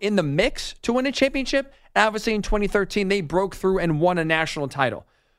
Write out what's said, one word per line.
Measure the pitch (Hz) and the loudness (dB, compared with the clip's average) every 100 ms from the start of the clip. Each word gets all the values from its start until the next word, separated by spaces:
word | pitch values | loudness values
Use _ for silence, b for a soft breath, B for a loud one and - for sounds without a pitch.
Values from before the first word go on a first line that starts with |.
in | 202 202 | 0 0
the | |
mix | 151 147 233 - - - | 2 2 0 -2 -10 -6
to | - | -2
win | 247 269 | 0 0
a | |
championship. | - 269 269 262 277 269 b b - | 2 0 0 -2 -2 -2 b b 0
And | 214 | 0
obviously | 214 226 | 0 -2
in | 214 | -2
twenty | - 214 202 | 0 0 2
thirteen, | 208 190 208 190 | 0 0 0 0
they | 202 | 0
broke | 147 170 196 - | 0 0 0 -2
through | 190 190 | 0 2
and | 170 151 | 0 2
won | 175 175 | 2 2
a | 160 | 0
national | 160 156 156 139 | 0 0 -4 -6
title. | 139 131 101 - _ _ | 0 -2 -2 -12 _ _